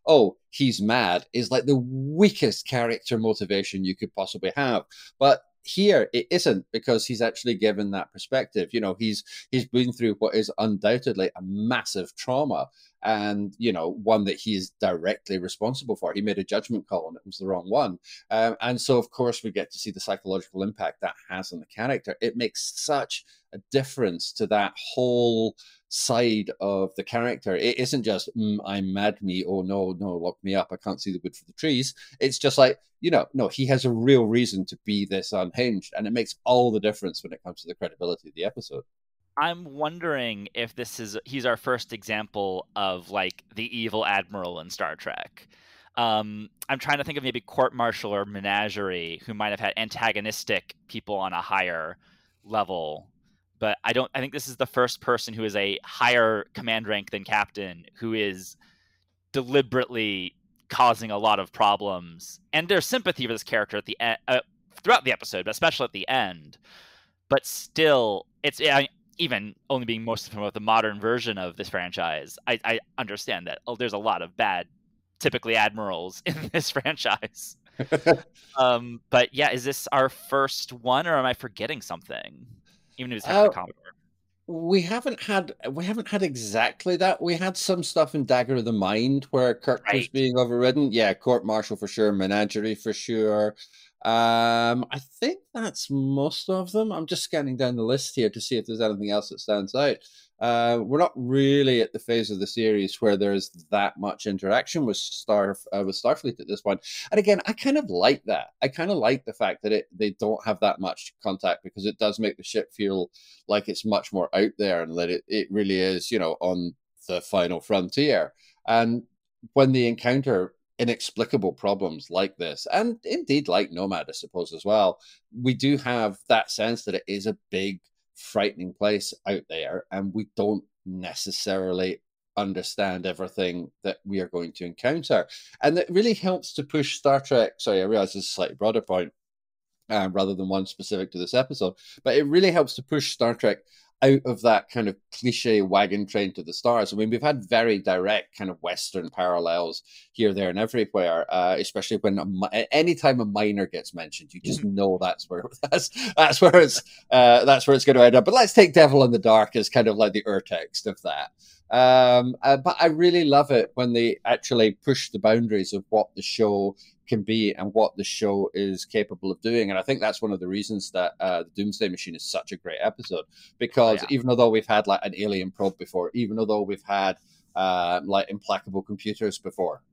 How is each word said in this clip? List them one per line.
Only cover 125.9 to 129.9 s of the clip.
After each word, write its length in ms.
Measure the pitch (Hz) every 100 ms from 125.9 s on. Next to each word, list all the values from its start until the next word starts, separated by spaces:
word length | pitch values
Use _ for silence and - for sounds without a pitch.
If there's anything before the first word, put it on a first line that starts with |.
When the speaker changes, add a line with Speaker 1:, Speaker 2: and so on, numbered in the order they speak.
| 120 110 95 -
Speaker 1:
that 200 | 113 -
sense 340 | - 110 117
that 100 | -
it 100 | 95 -
is 200 | 101 104
a 100 | 101 _
big, 300 | 92 98 92 _ _ _
frightening 600 | - - 110 104 - 92
place 400 | - 104 104 - - -
out 140 | 95 -
there, 360 | 80 78 - -